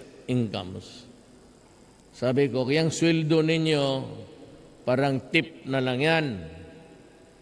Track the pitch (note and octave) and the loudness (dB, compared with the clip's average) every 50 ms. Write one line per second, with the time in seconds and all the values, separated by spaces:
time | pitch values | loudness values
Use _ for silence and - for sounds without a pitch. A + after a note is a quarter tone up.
0 | - - - - - - B2+ B2 A#2 G#2 G#2 G2+ F#2 F2+ F#2+ G2 F#2+ - - - | -18 -20 -20 -16 -6 -2 0 0 0 -2 -4 -6 -8 -8 -10 -12 -12 -14 -18 -20
1 | - - - - - - - - - - - - - - - - - - - - | -20 -20 -20 -20 -20 -20 -20 -20 -20 -20 -20 -20 -20 -20 -20 -20 -20 -20 -20 -20
2 | - - - - A#2+ B2 B2+ C3+ C#3+ C3+ A2 C3 B2+ A#2+ C#3+ D#3 D#3+ D#3+ D3+ - | -20 -20 -10 -4 -2 0 2 4 2 2 2 0 0 2 2 2 2 0 0 2
3 | E3 E3 E3 E3 D#3+ D3+ E3 D#3+ D#3 D#3+ E3 D#3+ D#3+ D#3 D#3 C#3+ C#3 C#3 C3+ C3 | 2 4 4 4 2 4 4 4 4 4 2 2 2 2 2 2 2 0 0 -2
4 | B2 A2 G#2 G#2+ G#2 - - - - - - - - - - - - - B2+ B2+ | -4 -8 -10 -14 -14 -16 -18 -20 -20 -20 -20 -20 -20 -20 -20 -8 -2 0 2 2
5 | C#3 C#3 C3+ C3 - - - E3 - - - - - - C3+ C3+ C3 B2+ B2+ B2 | 2 2 0 -2 -4 0 0 0 0 0 -6 -12 -8 -4 -2 0 0 0 0 0
6 | C#3+ D#3+ E3 D#3+ D#3 C#3 A2 F#2 E2 D#2+ D#2+ - - - - - - - - - | 2 2 2 2 2 -2 -4 -6 -8 -12 -14 -16 -18 -18 -20 -20 -20 -20 -20 -20
7 | - - - - - - - - | -20 -20 -20 -20 -20 -20 -20 -20